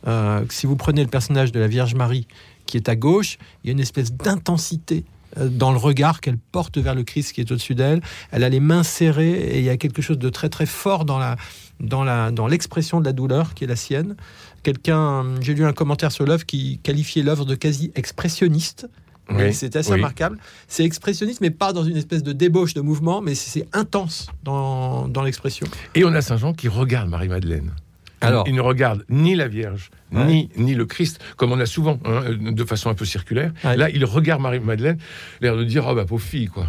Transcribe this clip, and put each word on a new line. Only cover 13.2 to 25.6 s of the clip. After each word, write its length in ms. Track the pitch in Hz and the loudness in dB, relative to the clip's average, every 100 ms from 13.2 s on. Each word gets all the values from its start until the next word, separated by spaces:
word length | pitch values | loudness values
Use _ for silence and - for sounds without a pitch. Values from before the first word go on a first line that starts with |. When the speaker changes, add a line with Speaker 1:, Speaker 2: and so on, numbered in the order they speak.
| 131 135 160 | 0 2 0
Speaker 1:
qui 100 | - | -4
est 40 | 127 | -4
la 80 | 120 | -4
sienne. 380 | - 139 180 202 - - - - | -2 -4 -4 -8 -16 -20 -20 -4
Quelqu'un, 640 | - 135 - 156 151 135 127 127 | -2 0 2 2 2 0 -2 -2
j'ai 120 | 127 | -2
lu 120 | 147 156 | 2 2
un 80 | |
commentaire 380 | - 147 147 156 | 2 0 0 -2
sur 140 | - 143 | 0 2
l'œuvre 200 | 165 165 | 2 0
qui 340 | 139 135 131 | -6 -4 -4
qualifiait 400 | - 143 147 160 | -2 -2 0 0
l'œuvre 220 | 143 151 135 | 0 0 -2
de 100 | 135 | 0
quasi 360 | 156 139 160 - | 0 0 -4 -4
expressionniste. 920 | 117 - 175 - 180 156 - - 247 - - - - | -8 -4 -4 2 2 2 -2 -10 -18 -18 -20 -20 -4
Speaker 2:
Oui, 140 | 104 | 0
Speaker 1:
Et 80 | 101 | 2
c'est 220 | 104 131 151 | 0 -2 -2
assez 140 | 156 | 2
Speaker 2:
oui. 60 | 95 | 2
Speaker 1:
remarquable. 400 | 135 123 165 214 - - - | 2 0 -4 -4 -16 -20 -10
C'est 160 | - 165 | 0 0
expressionniste, 560 | 160 - 170 208 240 | 0 -4 -2 -4 0
mais 100 | 175 | -2
pas 220 | 160 196 | 0 -2
dans 100 | 180 | 0
une 140 | 160 160 | 0 -2
espèce 260 | - 165 | -2 -4
de 80 | 143 | -2
débauche 420 | 139 175 175 175 | 2 4 4 2
de 80 | 160 | 0
mouvement, 380 | 143 151 165 190 | -2 0 0 0
mais 140 | 185 - | -2 -4
c'est, 140 | - | -4
c'est 180 | 156 - | -8 -4
intense 540 | - 214 202 175 - - - | -2 0 -2 -4 -8 -12 -10
dans, 640 | 143 139 135 131 127 127 127 | -4 -2 -2 -2 -2 -2 -2
dans 120 | 123 | -2
l'expression. 440 | 135 127 139 - | -2 -2 -6 -6